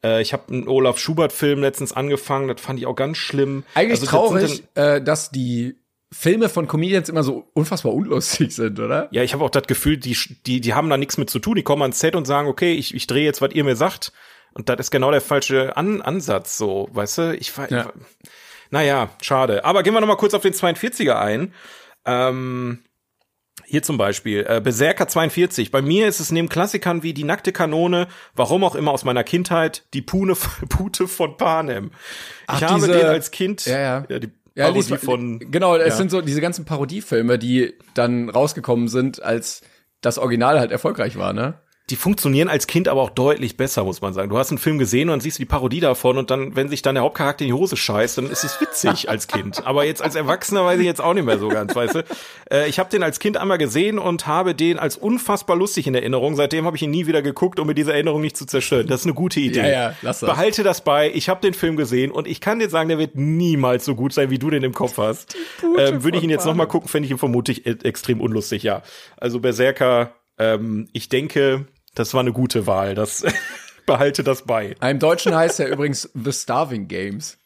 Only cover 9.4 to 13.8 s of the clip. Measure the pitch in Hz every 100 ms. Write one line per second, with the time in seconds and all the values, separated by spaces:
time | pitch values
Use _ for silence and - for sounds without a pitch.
9.4 | 143 143 - 123 147 151 123 117 - -
10.4 | - 127 117 110 156 139 139 - 143 120
11.4 | - 220 - 147 135 117 160 170 131 143
12.4 | 147 131 175 165 - 131 - 123 151 139
13.4 | 139 160 143 117